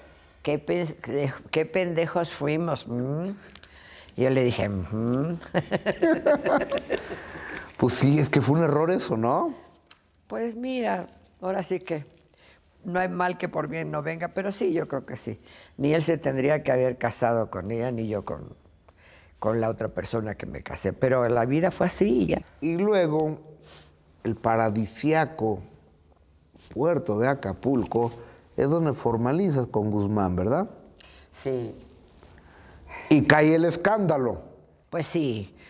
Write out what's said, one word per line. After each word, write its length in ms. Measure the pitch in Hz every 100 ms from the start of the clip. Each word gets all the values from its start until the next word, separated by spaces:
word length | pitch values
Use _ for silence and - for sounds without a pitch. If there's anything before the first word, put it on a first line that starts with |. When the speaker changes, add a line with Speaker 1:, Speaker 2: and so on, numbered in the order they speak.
| - - - -
Speaker 1:
"Qué 140 | - 151
pe-, 340 | - 175 160 - 123 139 139 - -
qué 160 | 156 156
pendejos 640 | 190 180 165 165 175 170
fuimos, 560 | - 143 156 170 135 -
mm". 440 | 120 131 151 185 202 - - - - - - - -
Y 60 |
yo 80 | 131
le 140 | 131
dije, 240 | 123 110 104
"Ujú". 680 | 98 85 110 117 127 160 170 -
<laughs> 760 | - - - 220 - 330 - - 294 - 277 - 554 - - - - - - - - - -
Speaker 2:
Pues 180 | 123
sí, 240 | - 135 151
es 100 | 139
que 120 | 147
fue 180 | 123 156
un 60 |
error 260 | 160 147 165
eso, 260 | 185 - 110
¿no? 380 | 117 156 339 - - _ _ - _ _ -
Speaker 1:
Pues 280 | 220 233
mira, 520 | 226 254 254 214 190 - - _ -
ahora 220 | 185 196
sí 180 | 175 180
que 240 | 180 156 147 - _ _ - - _ _
no 140 | 196 180
hay 80 | 185
mal 300 | 180 180 180
que 100 | 175
por 200 | 156 151
bien 220 | 160 151
no 120 | 151
venga, 260 | 151 165 170
pero 240 | - 190
sí, 200 | 196 208
yo 140 | 165 147
creo 200 | 135 -
que 100 | 120
sí. 240 | 117 107 - - - -
Ni 160 | 143
él 80 | 160
se 160 | 156 156
tendría 440 | 147 135 135 151
que 100 | 143
haber 260 | 127 127 123
casado 520 | 117 - 117 117 104
con 200 | 95 95
ella, 200 | 117 123
ni 160 | 117 113
yo 160 | 104
con, 300 | 98 - - - _ _ - _ - - - -
con 220 | 107 113
la 100 | 110
otra 180 | - 107
persona 460 | - 98 117 107
que 100 | 101 101
me 140 | -
casé. 320 | - - 120
Pero 340 | 104 131 127 120
la 180 | 120 117
vida 240 | 147 175
fue 160 | - 185
así 360 | - 202 247
y 40 | 160
ya. 160 | 175 - -
Speaker 2:
Y 160 | 156 170
luego, 640 | 208 202 165 156 156 156 - - - - - _ _ _
el 120 | 113 107
paradisiaco 1200 | 113 113 113 107 104 - 147 156 147 - 110 98 92 - _ _ _ _ _ _ _ _ -
puerto 440 | 110 160 151 - 107
de 100 | 127
Acapulco 840 | 139 98 90 123 131 95 117 117 - - - _ -
es 100 | 139
donde 240 | 170 156
formalizas 760 | 123 120 113 123 160 196 139 120
con 240 | 110 107
Guzmán, 460 | 104 101 107 95 90
¿verdad? 320 | 98 151 214 - - - - - -
Speaker 1:
Sí. 420 | - 135 127 113 - - - - - - - - - - - - - -
Speaker 2:
Y... 140 | 156
cae 320 | 98 151 151
el 100 | 160
escándalo. 800 | 170 - 196 220 180 147 120 90 - - _ _ -
Speaker 1:
Pues 160 | 170 151
sí, 500 | 170 143 110 101 - -